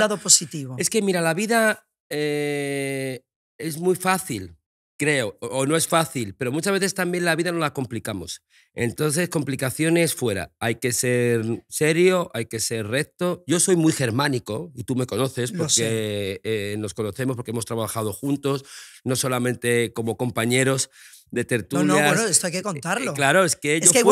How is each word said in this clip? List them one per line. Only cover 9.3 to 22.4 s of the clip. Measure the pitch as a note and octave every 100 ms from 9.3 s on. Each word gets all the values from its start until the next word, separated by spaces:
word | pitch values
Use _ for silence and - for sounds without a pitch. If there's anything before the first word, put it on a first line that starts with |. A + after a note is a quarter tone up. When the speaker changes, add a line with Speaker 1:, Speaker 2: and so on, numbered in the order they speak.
| E3+ C#3 C3 B2+ - D#3+ E3+ E3
Speaker 2:
fuera. | - B2 F#2+ - -
Hay | A#2 A2
que | B2
ser | - B2+ B2 A#2+ A#2 A2+ A#2 -
serio, | - D3+ E3 F3+ F#3 E3+ A#2
hay | A2+
que | A2+
ser | - A2+ G#2
recto. | B2+ D3+ - F3+ F3 -
Yo | E3+
soy | G3 F3
muy | D#3
germánico, | D3+ B2+ A2+ D3 B2+ - A2 F3 B2
y |
tú | G#2+ B2
me | B2+
conoces | G2+ C3 C3 A#2+
Speaker 1:
Lo | F#3
Speaker 2:
porque, | D#3
Speaker 1:
sé. | - A2+ A2+ G#2+ G#2 G2 G2
Speaker 2:
eh, | G#2+ A2 G2+ G#2
nos | G#2
conocemos | - G#2+ G2+ C3 A#2+
porque | A#2
hemos | A#2 -
trabajado | A2+ G#2+ A2+ G#2+
juntos, | F#2+ C#3 C#3 C#3 C#3 C3+ - - -
no | B2 B2+
solamente | C3 B2+ B2 A#2 A#2+ A#2+ A2+
como | A#2 A2+ G#2+
compañeros | B2 A2+ A#2 B2+ C3 C3+ - - - - _
de | A#2+
Speaker 1:
No, | A#2+
Speaker 2:
tertulias. | A#2+ - F3 D3
Speaker 1:
no, | D3
bueno, | D3 E3+ A3
esto | D3+